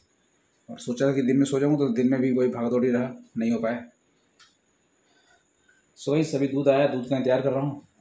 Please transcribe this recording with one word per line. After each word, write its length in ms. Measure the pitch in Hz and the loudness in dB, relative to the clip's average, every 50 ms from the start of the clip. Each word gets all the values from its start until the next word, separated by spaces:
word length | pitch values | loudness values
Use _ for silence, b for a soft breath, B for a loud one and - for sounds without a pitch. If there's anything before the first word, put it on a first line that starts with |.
| _ _ _ _ _ _ _ _ _ _ _ _ _ - 117 | _ _ _ _ _ _ _ _ _ _ _ _ _ -20 -18
और 60 | - | -14
सोचा 280 | - 131 120 131 139 | -8 -8 -4 -2 0
था 60 | 139 139 | 0 0
कि 100 | 139 127 | 0 0
दिन 140 | 123 127 | 2 2
में 80 | 139 139 | 2 2
सो 160 | - 139 135 | 2 0 0
जाऊँ, 180 | 139 143 151 143 | 2 2 2 2
तो 100 | 143 131 | 0 0
दिन 220 | 113 123 123 127 | 0 2 2 2
में 100 | 135 131 | 2 2
भी 120 | 123 135 123 | 0 0 2
वही 160 | 127 123 123 | 2 0 0
भागा 200 | - 120 117 117 | 0 -2 -4 -2
दौड़ी 220 | 123 123 127 127 | 0 0 0 2
रहा, 240 | 120 120 123 - - - - _ - | 0 0 -2 -4 -8 -14 -20 _ -8
नहीं 140 | 113 113 117 | -4 -2 -2
हो 80 | 117 110 | -2 0
पाया। 260 | 113 113 120 120 - - _ _ _ _ _ _ _ _ _ _ - _ _ _ _ _ _ _ _ _ _ _ b b b b b b b b b _ _ _ _ _ _ _ _ _ _ - | -2 -4 -4 -4 -8 -14 _ _ _ _ _ _ _ _ _ _ -20 _ _ _ _ _ _ _ _ _ _ _ b b b b b b b b b _ _ _ _ _ _ _ _ _ _ -12
So 100 | - 139 | -4 -2
गाइस, 260 | 143 160 156 156 - | 0 0 0 0 0
अभी 140 | 135 139 131 | 0 0 0
दूध 200 | 135 139 139 139 | 0 0 4 4
आया, 180 | 135 139 147 | 4 4 4
दूध 220 | 143 131 127 120 - | 2 0 -2 -4 -2
का 80 | 139 | -2
इंतजार 240 | 127 120 123 127 127 | 0 2 2 2 2
कर 100 | 131 139 | 2 0
रहा 100 | 127 135 | 0 0
हूँ 280 | 143 147 143 - - _ _ _ | -2 -4 -6 -8 -14 _ _ _